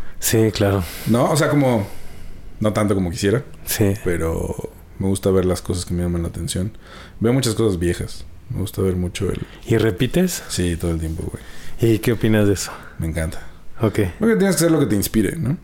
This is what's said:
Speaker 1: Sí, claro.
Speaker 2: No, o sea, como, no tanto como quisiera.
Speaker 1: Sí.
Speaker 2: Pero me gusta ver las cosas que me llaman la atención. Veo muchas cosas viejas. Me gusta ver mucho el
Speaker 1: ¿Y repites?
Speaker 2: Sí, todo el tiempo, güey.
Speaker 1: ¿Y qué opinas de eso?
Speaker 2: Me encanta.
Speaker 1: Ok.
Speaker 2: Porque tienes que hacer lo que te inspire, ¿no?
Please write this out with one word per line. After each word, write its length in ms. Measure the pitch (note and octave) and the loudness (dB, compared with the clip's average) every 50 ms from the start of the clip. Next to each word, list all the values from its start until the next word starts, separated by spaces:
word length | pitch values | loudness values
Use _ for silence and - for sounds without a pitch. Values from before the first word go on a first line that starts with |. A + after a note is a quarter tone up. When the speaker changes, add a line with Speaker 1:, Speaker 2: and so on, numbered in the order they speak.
| - - - - | -4 -4 -4 -2
Speaker 1:
Sí, 320 | - - - A2+ A2 A2 G2 | 0 2 4 4 4 4 4
claro. 300 | - G#2+ G2+ G2 G2+ F2+ - - - - - | 2 2 2 2 2 0 -2 -6 -6 0 2
Speaker 2:
No, 240 | A2 A#2+ C3+ - | 2 4 4 4
o 60 | D#3+ C#3+ | 2 2
sea, 120 | D#3+ C#3+ | 2 4
como, 380 | - D3 C#3 B2+ A#2+ A2 G2+ - - - - - - - - - - - - - - - | 4 4 4 4 4 2 0 -2 -6 -6 -8 -8 -8 -8 -10 -10 -10 -10 -10 -12 -6 -2
no 140 | G#2 G#2+ F#2+ | -2 0 2
tanto 200 | G#2+ G#2+ G2 G#2 | 2 2 2 2
como 140 | G2 F#2 F2 | 2 0 0
quisiera. 320 | E2 - - G2 G2+ C3 C3+ - - - - | -2 0 2 2 2 2 0 -4 -12 -12 -8
Speaker 1:
Sí. 280 | - - - G#2+ G2 G2 G2+ - | -4 0 2 2 2 2 0 0
Speaker 2:
Pero 680 | F#2 F2 F2 E2+ E2 - - - - - - - - - - - - - - | -2 -2 0 0 -2 -2 -2 -4 -4 -6 -8 -10 -12 -12 -14 -20 -14 -8 -4
me 80 | F#2+ F#2+ | -2 0
gusta 220 | G2 F#2+ - G2 | 0 0 2 4
ver 140 | F#2+ F#2+ F2+ | 4 4 4
las 160 | F#2 F2+ F2 | 2 2 0
cosas 240 | - - G2+ F2+ F2 | -2 -4 -4 -4 -4
que 80 | - F2+ | -4 -2
me 100 | F2 F2 | -2 0
llaman 200 | F2 F2 E2+ E2+ | 0 0 -2 -2
la 60 | E2 | -4
atención. 480 | - - - C#2+ - F#2 F#2 A2 - - - - - - - - - - | -4 -6 -6 -4 -2 -2 -4 -4 -6 -10 -18 -18 -18 -18 -18 -14 -6 0
Veo 140 | G2+ A2+ B2 | 2 2 2
muchas 220 | C3+ B2+ B2 G#2+ | 2 2 0 2
cosas 240 | G2+ A2+ A2 F#2+ E2 | 2 2 2 2 2
viejas. 460 | F2 E2+ E2+ - - - - - - - - - - - | 0 0 0 -2 -4 -8 -10 -12 -12 -14 -16 -16 -12 -8
Me 100 | A#2+ G2 | -6 -6
gusta 200 | F#2+ F#2+ - - | -6 -4 -2 -2
ver 140 | G2 F#2+ F#2 | 0 0 0
mucho 340 | F2+ F2+ F2+ - - G2 F#2 | 0 -2 -4 -4 -4 -2 -2
el 160 | F#2+ - - - - - - | -2 -4 -6 -10 -14 -8 -2
Speaker 1:
¿Y 120 | - A#2 G#2+ | 0 2 4
repites? 640 | G2+ A2+ F#2+ - C3+ A#2+ - E3+ F#3 F3+ - - - - | 4 2 2 0 0 0 2 2 2 2 0 -4 -8 -6
Speaker 2:
Sí, 300 | - - F2+ F2 E2+ E2 | -4 -2 0 0 0 -2
todo 140 | - F2 | -2 -2
el 80 | E2 E2 | -2 -2
tiempo, 240 | D#2+ D#2+ D#2+ E2 - - | -2 -4 -4 -6 -6 -6
güey. 120 | - - - - - - - - - - - A#2 A2 | -8 -8 -10 -12 -12 -8 -6 -6 -2 2 2 4 2
Speaker 1:
¿Y 60 | G#2 | 2
qué 140 | - A#2+ A#2 | 2 0 0
opinas 340 | G2+ - A2 A2 G#2+ G#2 G2+ | 2 2 4 4 4 4 4
de 60 | G2 | 2
eso? 180 | - - - - - - - - - | 2 -2 -8 -10 -12 -16 -14 -10 -6
Speaker 2:
Me 100 | E2+ E2 | -6 -4
encanta. 340 | D#2 E2 D#2+ D#2+ - - - - - - - - - - | -2 -2 -4 -4 -4 -6 -8 -10 -12 -12 -10 -10 -4 0
Speaker 1:
Ok. 180 | A#2 G#2+ G2 - G#2 F2 - - | 0 2 2 2 0 0 0 0
Speaker 2:
Porque 160 | G#3+ A3+ A3+ F#3 | 2 2 4 4
tienes 180 | F#3+ G3 F3 | 4 4 4
que 80 | D3+ D#3+ | 4 4
hacer 80 | E3+ | 4
lo 80 | D#3+ D#3 | 4 4
que 60 | - | 4
te 100 | G#2+ G#2+ | 4 2
inspire, 400 | G2+ F#2+ - - A2 G2+ F#2 - | 2 0 2 2 2 2 2 0
¿no? 220 | - D#3 A#2 D#3 - | -2 -2 -2 -2 -4